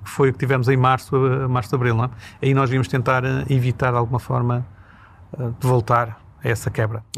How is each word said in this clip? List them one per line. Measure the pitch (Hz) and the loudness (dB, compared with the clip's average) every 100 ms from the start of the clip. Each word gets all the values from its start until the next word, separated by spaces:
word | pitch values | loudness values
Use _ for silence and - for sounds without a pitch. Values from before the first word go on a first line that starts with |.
que | - | -8
foi | - 135 | 2 2
o | |
que | - | 2
tivemos | 131 131 123 | 0 2 2
em | 131 | 4
março, | 127 127 - | 4 2 0
eh, | 135 131 135 131 | 0 2 0 0
março, | 123 - | -2 -2
abril, | 135 123 | 0 0
não | 113 | 0
é? | 123 - - - | -2 -6 -18 -4
Aí | 135 | 0
nós | 135 135 | 2 2
devíamos | 131 127 | 0 0
tentar, | 135 120 127 | 0 2 0
eh, | 131 131 139 | 0 -2 0
evitar | 131 123 117 127 | 0 0 0 0
de | 120 | 0
alguma | 117 123 | 0 -2
forma, | - 127 120 120 127 - - - - - - - | -2 -2 0 -2 -6 -14 -20 -20 -20 -20 -16 -8
eh, | 120 117 | -8 -4
de | 127 | 0
voltar | 123 107 120 113 - - - | 2 2 0 0 -8 -20 -8
a | 120 | -4
essa | 107 110 | -4 -4
quebra. | - 110 110 - | -2 -2 -4 -10